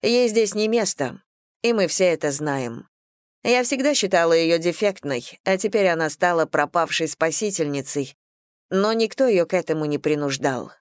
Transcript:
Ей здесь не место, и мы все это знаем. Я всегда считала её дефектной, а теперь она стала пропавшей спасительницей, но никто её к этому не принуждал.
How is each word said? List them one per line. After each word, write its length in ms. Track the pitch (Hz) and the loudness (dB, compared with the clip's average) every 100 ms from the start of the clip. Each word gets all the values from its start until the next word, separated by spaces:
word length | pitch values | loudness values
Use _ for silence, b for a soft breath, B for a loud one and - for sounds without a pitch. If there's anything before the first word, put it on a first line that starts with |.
Ей 260 | 214 240 240 | 2 2 2
здесь 260 | 214 214 | 2 0
не 120 | 208 214 | 0 0
место, 560 | 226 202 - 131 - _ _ _ _ | 0 -2 -4 -6 -6 _ _ _ _
и 100 | 233 | -2
мы 140 | 226 180 | 0 0
все 180 | - | 2
это 280 | 180 160 151 | 2 2 -2
знаем. 560 | 135 151 139 123 117 - _ _ _ _ _ | -2 -2 -2 -4 -10 -16 _ _ _ _ _
Я 180 | - 247 | 0 0
всегда 320 | 247 262 269 | 0 0 0
считала 380 | 294 196 185 170 | 0 2 2 4
её 260 | 165 165 170 | 4 4 2
дефектной, 840 | 170 160 208 190 143 127 - - | 0 0 -2 -2 -6 -6 -8 -8
а 120 | - 190 | -2 -2
теперь 300 | 208 214 190 | 0 2 2
она 240 | 165 160 | 2 -2
стала 340 | - 180 170 | 0 0 2
пропавшей 640 | 156 147 147 170 160 - 160 | 0 0 0 0 0 -2 -4
спасительницей, 1080 | - 165 151 214 - 147 143 135 147 135 - _ _ _ _ _ | -2 -2 0 -4 -2 -2 -2 -4 -4 -6 -10 _ _ _ _ _
но 240 | 190 208 | 0 0
никто 340 | 226 226 - 262 | 0 -2 2 2
её 200 | 196 165 | 4 2
к 80 | |
этому 300 | 185 165 156 | -2 -2 -2
не 140 | 151 147 | -2 -2
принуждал. 760 | 151 151 143 135 135 127 - - | -2 -2 -2 -2 -2 -4 -8 -16